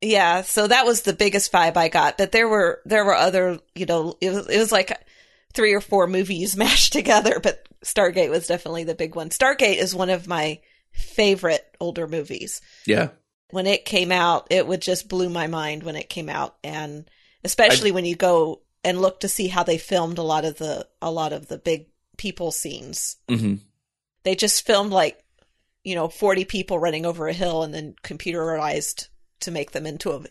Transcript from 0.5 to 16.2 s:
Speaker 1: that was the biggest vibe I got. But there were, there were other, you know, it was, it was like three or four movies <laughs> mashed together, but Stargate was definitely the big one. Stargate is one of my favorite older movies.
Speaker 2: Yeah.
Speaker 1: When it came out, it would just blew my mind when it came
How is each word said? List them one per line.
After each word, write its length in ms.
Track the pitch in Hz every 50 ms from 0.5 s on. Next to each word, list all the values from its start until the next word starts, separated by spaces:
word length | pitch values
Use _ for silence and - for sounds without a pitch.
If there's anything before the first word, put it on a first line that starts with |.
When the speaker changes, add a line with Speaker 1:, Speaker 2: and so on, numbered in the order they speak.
| - 214 208
Speaker 1:
that 180 | 208 240 262 240
was 160 | 240 233 208
the 100 | - 202
biggest 400 | 170 - 208 202 190 202 - -
vibe 240 | - 175 165 165 160
I 120 | 175 165 -
got. 300 | - 165 147 151 - -
But 140 | 196 185
there 160 | - 226 226 226
were, 320 | 214 208 180 170 - - -
there 200 | 175 220 214 202
were 100 | 202 165
other, 440 | - 156 190 185 185 185 180 175 - _ _ -
you 120 | 170 185
know, 300 | 156 170 165 156 165 - -
it 100 | 175 190
was, 180 | 185 202 - -
it 100 | - 208
was 140 | 226 208
like 200 | 220 190 185 - - - - _ _ _ _ _ _ _ _ - -
three 200 | 254 214 208 202
or 60 | 202
four 260 | - - 208 196 175
movies 500 | 175 190 - 202 175 190 165 185 208 190
<laughs> 20 | 196
mashed 340 | 240 269 - - - -
together, 460 | - 285 - - - 311 202 220 - -
but 280 | - 185 - - - - _ _ -
Stargate 460 | - - 214 196 175 175 190 165 139
was 160 | 156 170 170
definitely 380 | - 151 - - 156 165 170 165
the 100 | 165 160
big 200 | 165 160 160 165
one. 160 | 170 156 165
Stargate 460 | - - 262 269 269 - 254 208 190
is 180 | - 185 175 190
one 160 | 180 185 185
of 160 | 185 170 185
my 340 | 170 175 160 151 156 156 - _ _ _ _ _ _
favorite 720 | - - - - - - 214 202 196 185 180 165 156 - - _ _ -
older 260 | 175 175 - 170 160 151
movies. 520 | 160 160 147 - 127 - - - - - - - - - -
Speaker 2:
Yeah. 220 | 110 107 110 156 - - _ _ _ _ _ _ _
Speaker 1:
When 160 | 175 185 185
it 180 | 196 202 - -
came 260 | - 214 180 180 175
out, 340 | 185 180 170 175 165 - - -
it 160 | 180 185 151
would 160 | 151 185 175
just 260 | - 185 185 180 - -
blew 200 | 190 185 180 175
my 180 | 170 170 156
mind 360 | 160 165 160 156 151 151 156
when 120 | 165 165 151
it 120 | 156 - -
came 200 | - 175